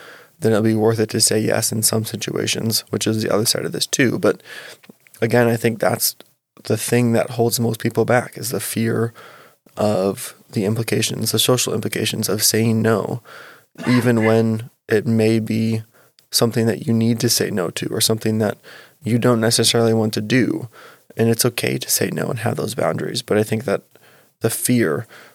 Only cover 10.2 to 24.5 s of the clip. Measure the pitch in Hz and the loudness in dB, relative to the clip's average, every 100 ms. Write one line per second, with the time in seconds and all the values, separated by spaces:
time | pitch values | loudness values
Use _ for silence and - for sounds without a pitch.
10.2 | - - _ 117 98 113 113 117 113 - | -8 -16 _ -4 -2 -2 -2 -2 -2 -4
11.2 | 113 113 - 127 - - - - 110 - | -2 0 2 2 0 -4 -4 -4 -4 -4
12.2 | 110 107 - 110 113 113 110 107 - 123 | -4 -2 0 2 2 2 2 0 -2 -6
13.2 | - - - - _ - - 123 120 113 | -8 -20 -20 -20 _ -8 0 2 4 4
14.2 | 110 113 113 110 120 _ - 107 117 113 | 4 4 4 0 -6 _ -2 0 2 2
15.2 | 110 113 110 110 113 110 113 _ _ _ | 4 2 0 -2 0 -2 -6 _ _ _
16.2 | _ - 120 117 113 85 - 113 113 117 | _ 0 0 2 0 0 0 2 2 2
17.2 | 120 - 95 95 85 - - - 110 110 | 0 0 -2 -2 -4 -4 -6 -2 0 0
18.2 | 110 110 107 - - - - _ 104 117 | 0 0 0 -2 -12 -20 -20 _ -2 2
19.2 | 123 117 113 117 113 117 113 113 110 113 | 2 2 2 2 2 2 2 2 0 -2
20.2 | 107 131 107 - - - - - - - | 0 2 2 -2 -6 -16 -20 -20 -10 -2
21.2 | 113 113 123 - 123 131 - - - - | 0 2 0 0 -2 -2 -2 -2 -2 -4
22.2 | - - 113 - - - 82 - 76 - | -4 -4 -4 -4 -4 -2 -2 -2 -4 -6
23.2 | - 104 110 110 101 98 - _ _ _ | -2 0 0 -2 -2 -4 -6 _ _ _
24.2 | _ _ 113 | _ _ -4